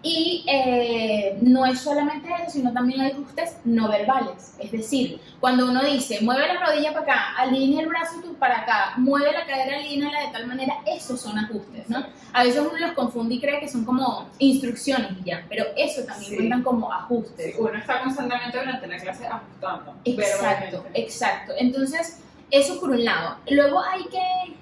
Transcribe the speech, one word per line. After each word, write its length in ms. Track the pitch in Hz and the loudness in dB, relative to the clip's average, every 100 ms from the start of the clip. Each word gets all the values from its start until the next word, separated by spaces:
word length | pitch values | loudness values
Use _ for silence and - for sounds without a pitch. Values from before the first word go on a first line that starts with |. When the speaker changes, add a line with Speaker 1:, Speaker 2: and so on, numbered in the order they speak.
| 320 | -2
Speaker 1:
Y, 380 | 320 339 349 - | 0 0 -2 0
eh, 920 | 277 254 247 240 233 220 214 196 196 | 2 4 2 2 0 0 0 0 4
no 240 | 247 262 262 | 6 8 6
es 140 | 254 | 2
solamente 500 | 302 285 294 311 - 349 | 0 0 0 -2 -6 -6
eso, 120 | 339 | -4
sino 200 | 285 247 | -2 -2
también 300 | 233 247 262 | 0 0 2
hay 100 | 269 | 0
ajustes 440 | 269 285 - 339 - 233 | -2 -8 -6 -6 -4 0
no 240 | 226 214 | 2 2
verbales. 640 | 208 208 269 233 - - - | 2 2 2 0 -8 -18 -14
Es 120 | - | -8
decir, 480 | 226 220 269 - - - - | -6 -2 0 0 -4 -16 0
cuando 260 | 254 247 247 | 4 4 4
uno 160 | 247 | 4
dice, 360 | 285 277 - 226 | 2 2 0 0
"Mueve 240 | 220 262 320 | 2 2 2
la 160 | 359 | 2
rodilla 300 | 349 302 302 | 2 2 2
para 80 | 311 302 | 0 0
acá, 300 | 247 - - | 0 0 0
alinea 420 | 262 262 269 311 | 2 4 4 2
el 60 | 320 | 0
brazo 340 | 330 330 339 | -2 -4 -8
tú 140 | 349 - | -12 -2
para 260 | 254 233 | 0 2
acá, 320 | 240 220 190 - | 2 2 2 2
mueve 340 | 262 277 294 | 4 4 4
la 160 | 302 330 | 2 -2
cadera, 300 | 269 262 285 | -2 -2 -2
alíneala 480 | 294 285 285 294 330 | -4 -2 -2 -2 -6
de 40 | |
tal 140 | 226 240 | -8 -8
manera", 300 | 254 262 - - | -4 -4 -2 -4
esos 340 | 302 - 240 | -6 -6 -8
son 200 | 220 208 | -4 -4
ajustes, 500 | 214 214 - - - | -4 -6 -10 -16 -6
¿no? 160 | 240 - - - | -6 -6 -14 -4
A 100 | 247 | 2
veces 180 | 247 285 | 4 4
uno 160 | 302 330 | 0 -2
los 140 | 339 | -4
confunde 420 | 311 240 240 226 | -2 -2 -2 -4
y 80 | 247 | -2
cree 180 | 285 294 | -2 -2
que 80 | 294 | -4
son 160 | 240 | -4
como 460 | 220 254 254 - - - | 0 2 0 -2 -10 2
instrucciones 720 | 269 - 240 226 - 262 202 190 | 4 4 0 -4 0 0 -2 -6
y 20 | |
ya, 200 | - 170 - | -6 -8 -6
pero 160 | 220 208 - | -4 -2 0
eso 280 | - 269 | 0 0
también 260 | 226 - 196 | -8 -10 -8
Speaker 2:
Sí. 60 | 208 | -2
Speaker 1:
cuentan 260 | 226 247 | 0 2
como 320 | 254 240 220 | 2 0 -2
ajustes. 640 | - - 233 - - - - | -6 -2 -4 -4 -8 -8 -2
Speaker 2:
Sí, 40 | |
uno 140 | 220 220 | -2 -2
está 280 | - 247 | -4 -2
constantemente 560 | 262 269 240 247 240 247 | -2 -2 -2 -4 -4 -6
durante 260 | 269 - 190 | -4 -6 -8
la 120 | 202 | -10
clase 260 | 185 - 233 | -10 -8 -8
ajustando, 680 | - - - 190 185 - - 247 | -10 -12 -10 -8 -8 -10 -6 -4
Speaker 1:
Exacto, 380 | 202 202 196 | 0 2 2
Speaker 2:
verbalmente. 580 | - 190 190 180 - - | 2 0 -2 -8 -4 -4
Speaker 1:
exacto. 520 | 226 - 220 190 - - | -4 -2 -2 -2 -6 0
Entonces, 640 | 247 269 269 320 330 - - - - | 2 2 0 0 -4 -8 -20 -20 4
eso 280 | 277 277 285 | 4 4 0
por 120 | 349 | 0
un 120 | 240 | 2
lado. 340 | 226 - - - - | 2 0 -4 -8 2
Luego 320 | 285 285 330 | 6 6 4
hay 200 | 370 370 | 0 -4
que 500 | - 370 370 370 370 - | -4 -2 0 0 -2 -10